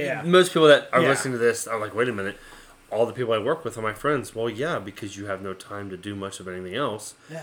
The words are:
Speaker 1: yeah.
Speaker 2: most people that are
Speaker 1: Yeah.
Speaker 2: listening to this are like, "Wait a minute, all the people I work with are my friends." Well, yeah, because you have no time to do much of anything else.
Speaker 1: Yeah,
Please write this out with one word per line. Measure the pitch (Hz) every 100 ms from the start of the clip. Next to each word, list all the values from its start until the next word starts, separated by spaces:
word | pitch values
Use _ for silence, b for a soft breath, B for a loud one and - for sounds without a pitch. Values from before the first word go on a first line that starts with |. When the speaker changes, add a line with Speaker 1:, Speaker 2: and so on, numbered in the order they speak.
Speaker 1:
yeah. | 143 123
Speaker 2:
most | 170 180 180
people | 170 156
that | 139 -
are | 127
Speaker 1:
Yeah. | 127
Speaker 2:
listening | 135 135
to | 123
this | 117 113 110
are | 113
like, | 104
"Wait | 101 127
a |
minute, | 104 98 98 B B B B -
all | 107 113
the |
people | 127 117
I | 110
work | 113 165
with | 117 113
are |
my | 110
friends." | 104 143 143 98 110
Well, | 117
yeah, | 107 156 135
because | 98 - 101 101
you | 101
have | 95
no | 98
time | 92 - 101 101
to | 90
do | 104
much | 101 98 -
of | 92
anything | 92 92 107
else. | 139 107 - - -
Speaker 1:
Yeah, | 160